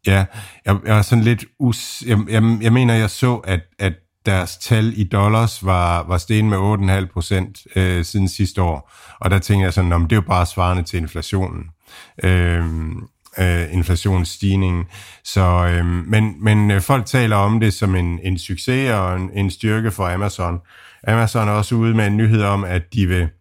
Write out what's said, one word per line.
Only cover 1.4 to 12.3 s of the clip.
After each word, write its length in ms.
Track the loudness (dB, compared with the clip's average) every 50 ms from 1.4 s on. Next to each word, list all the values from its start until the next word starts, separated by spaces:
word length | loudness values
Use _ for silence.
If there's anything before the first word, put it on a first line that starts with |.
| -4 -14 _ _
us-, 420 | -2 -2 0 -2 -6 -14 -14 -12 -2
jeg, 120 | 0 0 0 0 0
jeg, 300 | 0 2 2 2 2 2
jeg 120 | 2 2
mener, 220 | 4 4 4 4 4
jeg 160 | 2 2 0
så, 260 | -2 0 0 0 0
at, 240 | -2 -2 -4 -4 -4 -4 _ _ -4
at 140 | -4 -4 -4 -6 _ _ _ _ _
deres 300 | -2 0 0 -2 -4 -10
tal 360 | -14 -2 0 0 2 2 0 0
i 80 | -2 -4
dollars 600 | 0 0 2 2 2 2 2 0 0 -4 -4 -2
var, 380 | 0 0 2 2 0 0 -2
var 160 | -2 -2 -4 -4
steget 260 | -2 0 0 0 2
med 120 | 2 0
otte 260 | 0 0 0 0 0
en 60 | 2 0
halv 180 | 0 0 -2
procent, 520 | -4 _ -6 -4 -2 -2 -2 -2 -4 -10 -20 -20 -6 -2
øh, 280 | 0 0 2 0 -2 -4
siden 240 | -2 0 0 0 0
sidste 340 | 0 -2 -2 -2 0 -2
år. 300 | 0 0 -2 -4 -10 _ -20 -20 -20 -20 -14 -4
Og 100 | -2 0
der 80 | 0 0
tænker 280 | 2 2 2 2 2
jeg 60 | 2
sådan, 180 | 2 0 2 2
"Nå, 80 | 2 2
men 120 | 2 2
det 20 |
er 40 | 2
jo 120 | 0 2 2
bare 180 | 0 0 0
svarende 360 | 0 -2 -2 -2 0 0 -2
til 160 | -4 -4 -6 -6
inflationen." 680 | -6 -6 -8 -10 -8 -4 -4 -4 -4 -4 -6 -10 -12 -14 -20 _ _ _ -20 -20 -20 -20 _ -4
Øhm, 800 | 0 2